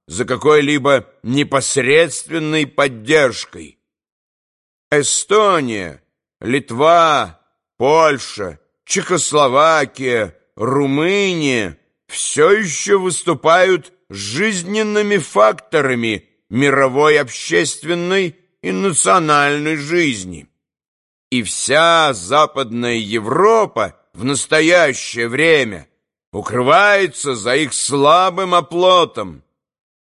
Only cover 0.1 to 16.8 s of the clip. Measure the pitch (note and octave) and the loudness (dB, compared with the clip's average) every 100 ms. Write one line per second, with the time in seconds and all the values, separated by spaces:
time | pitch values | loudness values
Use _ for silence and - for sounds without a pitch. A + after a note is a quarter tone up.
0.1 | F2 B2 B2+ D3 D3+ C#3+ D3 C3+ C3 - | -6 -6 -2 2 4 2 0 2 0 -2
1.1 | _ A2+ C3+ C#3+ C#3 - C#3 B2 D#3 E3 | _ -4 -2 0 -2 -2 -2 2 2 2
2.1 | - - E3 D3+ D#3 D3 - C#3+ A#2 A2 | -4 -8 -6 -4 -2 -2 -2 -2 -4 0
3.1 | D#3 C3 G2+ - F2 D#2 _ _ _ _ | 2 2 -2 -12 -16 -20 _ _ _ _
4.1 | _ _ _ _ _ _ _ - D3 C#3 | _ _ _ _ _ _ _ -4 -2 0
5.1 | - - G#3 G#3 F3 B2+ G#2 F2 C#2 _ | -4 0 2 2 0 -2 -6 -8 -14 _
6.1 | _ _ - A2 C3+ - A#2+ D#3 E3+ E3 | _ _ -12 -4 -4 -4 0 4 4 4
7.1 | C#3 G2 D#2+ _ _ _ - C3 D#3+ D#3 | 2 -2 -10 _ _ _ -2 2 4 4
8.1 | C3+ - - F#2 D2+ _ _ - F#3+ F3 | 0 -6 -10 -10 -12 _ _ -8 -6 -2
9.1 | F3 - D3 C3+ C3+ D#3+ D#3+ C#3 - C3 | -2 0 2 2 4 2 2 -2 -6 -2
10.1 | A#2 G2 - _ - A2+ C3+ C#3 C#3 E3+ | -2 -2 -8 _ -6 -2 -2 0 0 0
11.1 | G3+ G3 E3+ D3 A#2+ F#2+ C#2+ _ _ - | 0 -2 -2 -2 -2 -4 -10 _ _ -14
12.1 | - - C#3+ E3 G#3 F#3+ - G3+ G3+ F#3 | -10 -6 0 2 2 -2 -6 0 0 0
13.1 | - F3 C#3+ D#3 F3 F#3 F3 - _ - | -4 -4 0 2 4 4 0 -4 _ -16
14.1 | G2 G2+ C3 A3 F#3+ F3 G#3+ G#3+ G#3 G#3 | -12 -8 -4 -2 -4 -4 -4 -2 -2 0
15.1 | G3+ C3+ G3 G#3+ F3+ - D#3 C3+ B2 A#2 | -2 0 2 2 0 -2 -2 0 -2 -2
16.1 | G2+ - _ - A#2 C#3 C3+ | -4 -8 _ -6 0 2 4